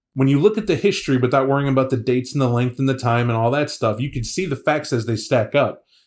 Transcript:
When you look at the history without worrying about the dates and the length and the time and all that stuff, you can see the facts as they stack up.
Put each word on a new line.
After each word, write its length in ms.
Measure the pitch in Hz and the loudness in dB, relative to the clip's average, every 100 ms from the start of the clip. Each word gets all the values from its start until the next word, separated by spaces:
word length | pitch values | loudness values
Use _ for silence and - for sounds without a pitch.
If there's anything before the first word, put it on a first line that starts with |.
| _ | _
When 140 | 131 135 | 0 2
you 100 | 143 | 4
look 180 | 202 214 | 4 2
at 120 | 202 | -2
the 80 | 147 | 0
history 400 | 202 - - 127 | 0 0 0 0
without 320 | 123 139 135 | 2 2 2
worrying 200 | 139 139 | 0 2
about 220 | 131 131 | 0 0
the 60 | 120 | 0
dates 360 | 117 127 127 | 0 -2 -2
and 80 | 143 | -2
the 80 | 127 | 0
length 300 | 120 123 123 | 0 0 0
and 100 | 135 | -2
the 80 | 131 | 0
time 320 | 123 117 120 | 0 0 0
and 60 | 113 | 0
all 140 | 117 | 0
that 180 | 143 147 | 0 -2
stuff, 320 | - 113 107 | -2 -2 -2
you 120 | 143 | -4
can 100 | 131 | -6
see 240 | 107 - 185 | -6 -4 -4
the 80 | |
facts 380 | 135 - 151 147 | -4 -2 -2 -2
as 140 | 123 113 | -2 -2
they 100 | 110 | -4
stack 400 | - 127 107 143 | 0 0 2 0
up. 260 | 113 - _ _ | 0 -4 _ _